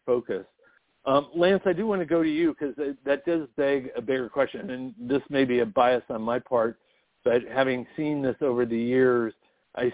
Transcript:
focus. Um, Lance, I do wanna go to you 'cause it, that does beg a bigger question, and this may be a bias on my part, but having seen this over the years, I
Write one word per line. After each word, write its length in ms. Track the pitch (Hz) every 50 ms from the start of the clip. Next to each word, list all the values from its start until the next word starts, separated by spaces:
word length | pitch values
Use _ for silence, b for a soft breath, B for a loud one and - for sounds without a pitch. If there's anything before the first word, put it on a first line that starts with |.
| _
focus. 400 | - 120 123 117 - 107 90 95 - _ _ b b b b _ _ _ _ _
Um, 240 | 135 135 143 147 139 -
Lance, 260 | 170 175 185 196 185 -
I 60 | 196 170
do 140 | 160 214
wanna 180 | 226 202 190 170
go 180 | 147 170 170 160
to 60 | 160
you 240 | 151 156 170 160 143
'cause 200 | - 151 139 117 135
it, 180 | 147 143 139 - _
that 200 | 139 143 139 -
does 220 | 175 170 165 151 131 -
beg 360 | - 143 139 139 139 127 131 -
a 80 | 123 117
bigger 260 | 107 131 131 127 110
question, 420 | - 143 135 - - 120 104 101
and 240 | 127 127 131 131 - -
this 240 | 120 123 139 139 - -
may 140 | 147 139 135
be 160 | 127 123 120
a 60 | 117
bias 360 | 110 98 135 123 127 127 120 - -
on 120 | 131 110 110
my 180 | 117 120 127
part, 380 | - - 131 120 113 117 113 - _ _ _ _ _ _ _ _ _
but 200 | 120 117 123 117
having 420 | - - 131 135 131 127 127 120 - -
seen 260 | - 156 151 151 143 139
this 140 | 131 110 -
over 260 | 151 135 123 120 123
the 100 | 117 117
years, 560 | 113 117 120 127 131 131 127 123 120 117 110 - _ _ _ _ _ _ _ _
I 160 | - 123 123